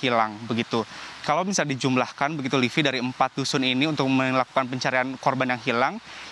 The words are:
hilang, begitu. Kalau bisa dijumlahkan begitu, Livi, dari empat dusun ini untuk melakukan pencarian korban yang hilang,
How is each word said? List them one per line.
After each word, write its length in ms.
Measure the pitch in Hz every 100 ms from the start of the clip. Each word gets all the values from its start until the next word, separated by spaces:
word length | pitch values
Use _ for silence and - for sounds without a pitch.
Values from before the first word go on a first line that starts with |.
hilang, 320 | 131 117 110 104 113
begitu. 320 | 117 117 117 107 - - -
Kalau 240 | - 151 185
bisa 160 | 190
dijumlahkan 720 | 151 135 135 127 120 - 143
begitu, 240 | 160 131 139
Livi, 240 | 123 -
dari 160 | 147 131
empat 400 | 123 127 131 -
dusun 240 | 135 147
ini 240 | 131 127 151
untuk 240 | 147 135
melakukan 560 | 131 131 131 123 - 131
pencarian 480 | 127 143 127 127 127
korban 320 | - 131 131
yang 80 | 123
hilang, 320 | 117 120 135 208 - - -